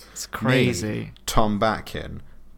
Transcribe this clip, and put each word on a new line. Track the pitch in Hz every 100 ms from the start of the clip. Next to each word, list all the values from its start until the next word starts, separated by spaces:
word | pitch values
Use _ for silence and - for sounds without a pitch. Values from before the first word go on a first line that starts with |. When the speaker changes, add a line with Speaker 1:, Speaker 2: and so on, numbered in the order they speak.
| -
Speaker 1:
It's | - -
crazy. | - 113 127 120 90 107
Speaker 2:
Me, | 113 113 - -
Tom | - 107 101
Batkin, | 113 92 - 80 76 80 - - -